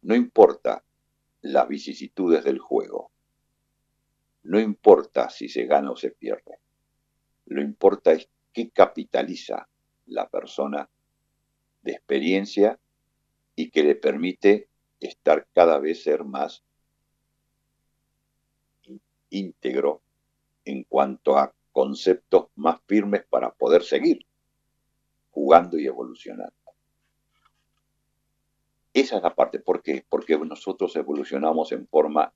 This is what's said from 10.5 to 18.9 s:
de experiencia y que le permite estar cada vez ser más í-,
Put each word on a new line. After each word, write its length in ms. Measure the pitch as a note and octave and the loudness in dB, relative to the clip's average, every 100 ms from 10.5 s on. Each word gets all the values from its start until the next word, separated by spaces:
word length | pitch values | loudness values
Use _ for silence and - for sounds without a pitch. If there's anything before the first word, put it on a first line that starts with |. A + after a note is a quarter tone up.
| - C#2+ C#2+ C#2+ _ _ _ _ _ _ _ _ _ | -8 -6 -6 -12 _ _ _ _ _ _ _ _ _
de 100 | - | -12
experiencia 840 | - _ C#2 D2+ F#2+ G2+ - G#2 A#2+ _ _ _ _ _ _ _ - | -12 _ -4 0 -2 -4 2 2 0 _ _ _ _ _ _ _ -10
y 140 | - | -6
que 140 | D#2 | 0
le 120 | D2 C#2+ | 2 2
permite 760 | - C#2+ F2 - G2+ G#2 - _ _ _ | -2 -2 -6 0 2 2 -2 _ _ _
estar 480 | - - - D#2 - | -16 -6 0 0 0
cada 260 | - E2+ D2+ | 2 4 4
vez 240 | D2+ E2 | -2 -6
ser 200 | - D2+ | -4 -4
más 400 | D2 C2+ D2+ - _ _ _ _ _ _ _ _ _ _ _ _ _ _ _ _ _ _ _ _ _ _ | -4 -8 -8 -10 _ _ _ _ _ _ _ _ _ _ _ _ _ _ _ _ _ _ _ _ _ _
í-, 160 | _ | _